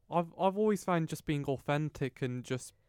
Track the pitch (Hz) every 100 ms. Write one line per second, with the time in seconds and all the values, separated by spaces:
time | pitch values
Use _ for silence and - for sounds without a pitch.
0 | - 170 165 - 190 196 214 196 - 170
1 | 160 156 - 147 139 131 - 147 156 -
2 | 135 - 131 123 117 127 - _